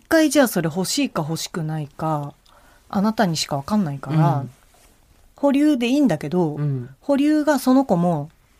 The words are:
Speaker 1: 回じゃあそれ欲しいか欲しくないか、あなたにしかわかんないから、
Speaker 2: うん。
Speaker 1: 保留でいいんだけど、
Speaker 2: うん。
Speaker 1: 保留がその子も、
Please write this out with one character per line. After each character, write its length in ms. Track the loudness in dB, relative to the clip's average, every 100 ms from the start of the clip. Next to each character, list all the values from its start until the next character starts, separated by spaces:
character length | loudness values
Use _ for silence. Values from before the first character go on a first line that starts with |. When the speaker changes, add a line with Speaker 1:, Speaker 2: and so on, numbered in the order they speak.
| 0
Speaker 1:
回 220 | 2 4
じ 100 | 4
ゃ 40 |
あ 40 | 2
そ 140 | 2
れ 60 | -2
欲 180 | -4 -4
し 140 | -2
い 100 | -2
か 140 | -4 -6
欲 100 | -6
し 100 | -8
く 160 | -6
な 180 | -6 -6
い 60 | -8
か、 460 | -6 -4 -4 -6 _ _ _ _ _ -6
あ 120 | -2
な 120 | -2
た 120 | 0 0
に 120 | 0
し 100 | -4
か 100 | -6
わ 60 |
か 120 | -2 -2
ん 80 |
な 100 | -2
い 60 | -6
か 120 | -2
ら、 240 | 2 2 2
Speaker 2:
う 60 |
ん。 80 | -4 -14 _ _ _ _ _ _ _ -2
Speaker 1:
保 160 | 0
留 260 | 4 2 2
で 100 | 0
い 60 |
い 60 | 2
ん 80 | 2
だ 120 | 0
け 100 | -2
ど、 260 | 0 0 -2
Speaker 2:
う 60 |
ん。 280 | -4 -4 -8 -12
Speaker 1:
保 160 | -2 2
留 260 | 2 2
が 140 | 2 0
そ 160 | 4
の 120 | 2 4
子 120 | 0
も、 320 | 0 -2 -6 _ _ _